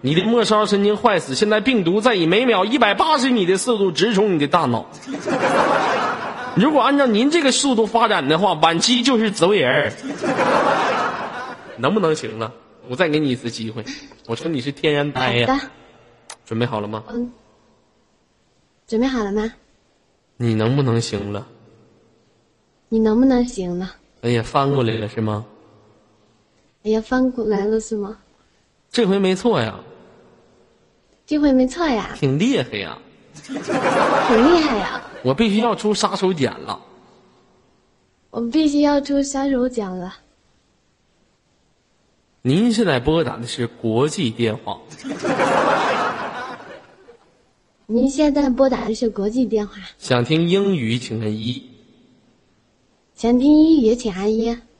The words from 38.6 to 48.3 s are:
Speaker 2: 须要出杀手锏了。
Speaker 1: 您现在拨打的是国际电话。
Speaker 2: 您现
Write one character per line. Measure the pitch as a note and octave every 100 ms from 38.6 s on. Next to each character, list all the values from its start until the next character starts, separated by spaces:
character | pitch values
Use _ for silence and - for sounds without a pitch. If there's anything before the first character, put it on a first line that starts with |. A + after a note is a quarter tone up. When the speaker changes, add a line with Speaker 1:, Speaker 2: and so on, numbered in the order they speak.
| D4+
Speaker 2:
须 | D4
要 | D4 C#4+
出 | C#4+ C#4
杀 | C#4 C4+ C#4
手 | C4 B3+
锏 | B3 G3 F#3
了。 | F3+ - _ _ _ _ _ _ _ _ _ _ _ _ _ _ _ _ _ _ _ _ _ _
Speaker 1:
您 | B2+ D#3+ A#3+
现 | G#3+
在 | G3 C3
拨 | C3 D#3+
打 | A#2+ A2+
的 | A#2+
是 | - A#2
国 | - A2+ A2+ D3+
际 | G3+ B2+
电 | A2 A2+ G#2+
话。 | - G2+ - - - - - - - - - - - - C6+ - - - - - - - - _ F#4+ A#3+ _ _ _ _ _ _
Speaker 2:
您 | - A3+ C4
现 | C#4 D4+